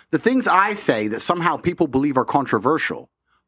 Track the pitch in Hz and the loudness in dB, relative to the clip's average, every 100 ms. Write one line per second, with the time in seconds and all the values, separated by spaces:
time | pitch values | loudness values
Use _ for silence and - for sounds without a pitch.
0 | _ 151 220 262 208 175 202 208 - 117 | _ -2 2 0 2 2 2 0 0 0
1 | 107 110 - 175 170 147 175 170 160 131 | 0 -2 -2 0 0 -2 -2 -2 0 0
2 | 143 131 117 143 127 113 113 156 - - | 0 0 0 0 0 0 0 -2 -2 -8
3 | - _ _ _ | -12 _ _ _